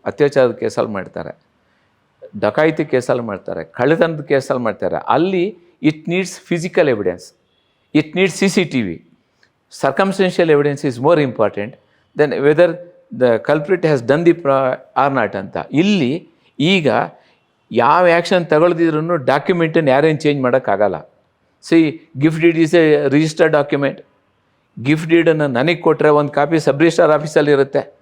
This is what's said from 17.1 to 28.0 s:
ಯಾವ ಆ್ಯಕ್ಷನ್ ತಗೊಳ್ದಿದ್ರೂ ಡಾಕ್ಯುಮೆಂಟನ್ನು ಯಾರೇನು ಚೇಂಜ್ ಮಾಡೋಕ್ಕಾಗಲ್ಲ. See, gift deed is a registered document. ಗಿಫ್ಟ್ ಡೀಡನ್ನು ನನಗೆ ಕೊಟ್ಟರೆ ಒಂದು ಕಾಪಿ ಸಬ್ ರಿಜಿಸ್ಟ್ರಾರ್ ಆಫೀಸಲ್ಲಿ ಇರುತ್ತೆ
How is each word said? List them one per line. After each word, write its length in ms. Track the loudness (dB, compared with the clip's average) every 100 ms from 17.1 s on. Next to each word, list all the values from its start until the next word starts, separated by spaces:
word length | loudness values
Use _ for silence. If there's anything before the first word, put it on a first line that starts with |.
| -10 _ _ _ _ _ 0
ಯಾವ 200 | 2 4 4
ಆ್ಯಕ್ಷನ್ 320 | 2 2 -2 2
ತಗೊಳ್ದಿದ್ರೂ 640 | 2 2 2 0 -2 -4 -4 0
ಡಾಕ್ಯುಮೆಂಟನ್ನು 580 | -2 0 -2 0 0 2 2
ಯಾರೇನು 240 | 2 0
ಚೇಂಜ್ 160 | -2 0 0
ಮಾಡೋಕ್ಕಾಗಲ್ಲ. 520 | 0 0 0 0 -2 -12 _ _ _ _ _ 0
See, 160 | 2 2 -4 _ -2
gift 160 | -2 2
deed 140 | 0 2
is 100 | 2 4
a 60 | 4 2 2
registered 380 | 0 0 0 2 2
document. 400 | 0 -2 -4 -6 -20 _ _ _ _ _ _ -8 -2
ಗಿಫ್ಟ್ 200 | -2 2
ಡೀಡನ್ನು 340 | 2 4 2 0 0
ನನಗೆ 240 | 0 0 0
ಕೊಟ್ಟರೆ 240 | 2 2 2
ಒಂದು 120 | 0 -2
ಕಾಪಿ 200 | 0 0 0
ಸಬ್ 160 | 2
ರಿಜಿಸ್ಟ್ರಾರ್ 300 | 0 2 2 2
ಆಫೀಸಲ್ಲಿ 360 | 0 0 2 2
ಇರುತ್ತೆ 260 | 2 -2 -6 _